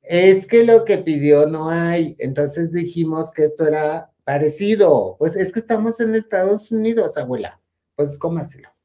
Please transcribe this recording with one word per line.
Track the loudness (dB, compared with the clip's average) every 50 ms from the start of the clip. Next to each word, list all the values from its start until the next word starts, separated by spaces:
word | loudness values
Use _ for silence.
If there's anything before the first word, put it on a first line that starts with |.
"Es | _ -2 0 4 6 6 6 4 2
que | 2 4 4 6
lo | 8 6 6 6
que | 4 -2 0
pidió | 0 -4 -2 0 4 4 6 6 4
no | 2 0 -6 -4 -4
hay". | -4 -2 -2 -2 -2 -2 -4 -4 -6 -8
Entonces | -8 -6 -4 -4 -4 -4 -4 -6 -6 -4
dijimos | -4 -6 -6 -6 -4 -4 -4 -4 -4 -6 -6 -8 _
que | -2 -2
esto | -2 0 -2 -2
era | 0 0 0 -2 -2 -4 -6 -12 _ _ _ _
parecido. | -4 -2 -2 -2 -2 -2 -2 -2 -2 2 4 4 4 4 2 0 -4 -6 _
Pues | -4 -4 -2
es | -4 -6 -4
que | -6 -10
estamos | -4 _ -4 -2 -2 -4 -4 -4
en | -4 -2 -2
Estados | -4 -4 _ -2 -2 0 0 -2 -2 -4 -6
Unidos, | -4 -2 -2 0 0 0 -2 -2 -4
abuela. | -8 -6 -6 -8 -8 -8 -12 -16 _ _ _ _ _ _ _ _
Pues | -4 -4 -4 -4
cómaselo. | -8 -8 -6 -6 -6 -8 -10 -16 -20 -20 _ _ _